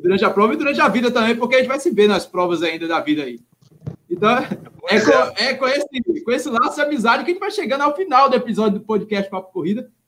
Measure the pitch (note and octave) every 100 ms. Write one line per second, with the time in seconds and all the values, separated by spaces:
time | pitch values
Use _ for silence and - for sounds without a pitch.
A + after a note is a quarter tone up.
0 | F3+ F#3+ G3+ G3 A3+ D4+ C#4+ A#3+ D4 G#3
1 | A#3+ A#3+ A3+ A#3 A#3+ C4 B3+ C#4 F4 G3+
2 | G#3 F#3+ F3 F3+ F3+ E3 E3 D#3+ E3 D#3
3 | D3 D3+ C3+ A#2 _ _ _ _ - -
4 | - E3+ G#3 B3 - - - - E3+ G3+
5 | D4 - - G3 B3 B3+ C4 C#4+ C#4+ C4
6 | C#4+ - - C4+ D4 A#3 D4 D4 D4 C#4+
7 | A3 C4+ C#4 F4+ G4+ G#4 A#3 C4+ D4 D4
8 | F#4+ C4 C4+ B3+ B3 G3+ A3 G3 - G#3+
9 | - G3+ G3 F#3+ - F#3 D#3+ G#3+ C4 _